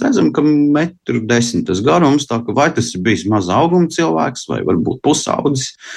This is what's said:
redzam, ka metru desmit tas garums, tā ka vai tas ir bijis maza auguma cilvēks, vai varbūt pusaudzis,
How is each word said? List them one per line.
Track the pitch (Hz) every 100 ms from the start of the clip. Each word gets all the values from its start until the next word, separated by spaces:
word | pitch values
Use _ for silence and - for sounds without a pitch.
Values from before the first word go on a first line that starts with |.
| -
redzam, | 226 160
ka | 131 151
metru | 151 147 147 170 - - 120 110
desmit | 120 120 - -
tas | 92
garums, | 117 170 156 143 -
tā | 117
ka | 117
vai | 113 151
tas | 156 123
ir | 92
bijis | 92 95 95
maza | 107 90 101
auguma | 165 180 165
cilvēks, | - 165 160 151 127 -
vai | -
varbūt | 87 - - -
pusaudzis, | - 175 - - - 135 - - -